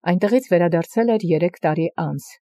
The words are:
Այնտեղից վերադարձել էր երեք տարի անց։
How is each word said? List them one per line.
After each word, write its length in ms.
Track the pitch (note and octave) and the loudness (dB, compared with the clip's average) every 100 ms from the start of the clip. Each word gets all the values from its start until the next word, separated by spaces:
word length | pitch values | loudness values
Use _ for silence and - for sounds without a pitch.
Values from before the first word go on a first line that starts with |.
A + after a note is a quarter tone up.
Այնտեղից 440 | F3 F3+ G3+ B3 C4 | 0 0 2 0 2
վերադարձել 640 | F3 F3 E3 E3 - A#3 | 2 2 0 -2 -2 0
էր 140 | A3 F3 | 0 0
երեք 340 | D#3 F3 - | 0 -2 -2
տարի 260 | E3 D#3 E3 - | -4 -2 -4 -4
անց։ 340 | D#3 C#3+ - - | -6 -8 -12 -20